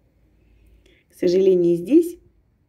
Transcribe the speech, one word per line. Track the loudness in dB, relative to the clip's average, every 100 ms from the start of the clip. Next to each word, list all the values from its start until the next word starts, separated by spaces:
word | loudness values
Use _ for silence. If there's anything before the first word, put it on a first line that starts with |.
| _ _ _ _ _ _ _ _ _ _ _
К |
сожалению, | -6 -2 0 2 2 0 -2
здесь | 0 0 0 -8 _ _ _ _